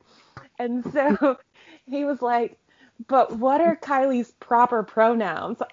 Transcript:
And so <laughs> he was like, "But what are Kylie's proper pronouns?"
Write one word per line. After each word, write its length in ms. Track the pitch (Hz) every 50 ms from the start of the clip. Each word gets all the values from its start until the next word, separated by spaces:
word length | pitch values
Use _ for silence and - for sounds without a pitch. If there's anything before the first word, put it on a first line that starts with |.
| _ _ _ _ _ _ _ - - _ _ -
And 260 | 247 240 240 247 233 - -
so 440 | 294 269 294 202 - 302 277 254 - _ _ _ _ _
<laughs> 280 | - 320 - _ 262
he 140 | 262 277 285
was 180 | 285 285 240 247
like, 360 | 240 240 240 233 - - _ _ _ _ _ _ _ _ - 233 -
"But 240 | 269 262 - - 233 214
what 220 | 247 262 277 302
are 160 | 339 339 320
Kylie's 540 | - - 277 285 262 269 277 254 240 226 - _
proper 500 | _ - - 240 233 240 240 240 220 202
pronouns?" 760 | - - 220 220 226 240 233 208 175 156 - - 175 233 - - -